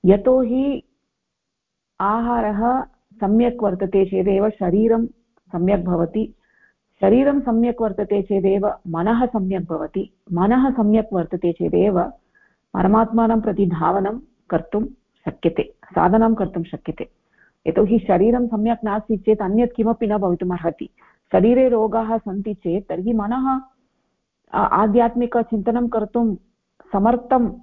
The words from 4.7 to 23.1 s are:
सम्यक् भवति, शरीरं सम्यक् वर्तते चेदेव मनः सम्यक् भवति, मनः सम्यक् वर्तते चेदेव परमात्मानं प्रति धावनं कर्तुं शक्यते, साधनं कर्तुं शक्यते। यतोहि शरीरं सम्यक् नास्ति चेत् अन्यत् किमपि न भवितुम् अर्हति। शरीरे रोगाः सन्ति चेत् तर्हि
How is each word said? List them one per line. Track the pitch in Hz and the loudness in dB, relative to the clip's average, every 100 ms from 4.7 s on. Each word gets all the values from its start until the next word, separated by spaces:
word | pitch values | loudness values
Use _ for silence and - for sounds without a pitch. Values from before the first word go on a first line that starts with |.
| 185 226 226 233 - _ _ _ | 2 2 2 -2 -8 _ _ _
सम्यक् | 175 180 202 | -2 0 0
भवति, | 175 175 170 214 214 - _ _ _ _ _ _ | 0 -2 -2 -4 -6 -10 _ _ _ _ _ _
शरीरं | 196 233 277 285 | 2 4 4 0
सम्यक् | 247 226 240 240 | 0 0 0 0
वर्तते | 220 190 202 202 | -4 -4 -2 -2
चेदेव | 190 196 190 196 202 - 180 | 0 0 2 2 0 -4 -8
मनः | 165 190 233 247 | -4 0 0 0
सम्यक् | 226 185 190 | -2 -2 -4
भवति, | 170 160 156 190 196 _ - | -4 -6 -6 -8 -8 _ -6
मनः | 170 196 254 269 | 0 2 2 2
सम्यक् | 262 208 220 214 | 0 2 2 0
वर्तते | 190 165 180 175 | -4 -4 -4 -4
चेदेव | 170 170 175 202 180 - - _ _ _ _ _ | -2 -2 2 2 0 -2 -8 _ _ _ _ _
परमात्मानं | - 185 220 226 226 226 226 | -2 2 2 2 2 2 0
प्रति | 220 185 190 | -2 0 0
धावनं | 165 170 196 190 233 - _ _ | 0 -2 0 -2 -6 -14 _ _
कर्तुं | 165 - 208 269 - _ _ | -6 -2 -6 -6 -10 _ _
शक्यते, | - - 165 - - _ | -12 -4 -4 -2 -6 _
साधनं | - 175 180 214 226 | -8 0 2 4 2
कर्तुं | 220 190 180 | 0 -2 -6
शक्यते। | 165 - - - - _ _ _ _ _ - | -8 -10 -12 -12 -14 _ _ _ _ _ -4
यतोहि | 160 208 226 | 0 2 2
शरीरं | - 180 214 247 240 | 2 2 4 2 -2
सम्यक् | 220 220 233 | -2 -2 -2
नास्ति | 214 208 214 208 | -4 -6 -4 -4
चेत् | - 214 | 0 0
अन्यत् | 190 214 240 | 0 0 0
किमपि | 240 220 226 220 | 0 -2 0 -2
न | 208 | 0
भवितुम् | 185 175 180 | 0 -2 -4
अर्हति। | 180 165 - - _ _ _ _ | -4 -4 -6 -14 _ _ _ _
शरीरे | 185 208 247 262 | 2 4 4 4
रोगाः | 233 220 226 220 226 | 2 0 -2 -2 -4
सन्ति | - 190 202 | -4 -8 -8
चेत् | 202 175 180 202 | -6 -4 -4 -6
तर्हि | 165 190 | -6 -2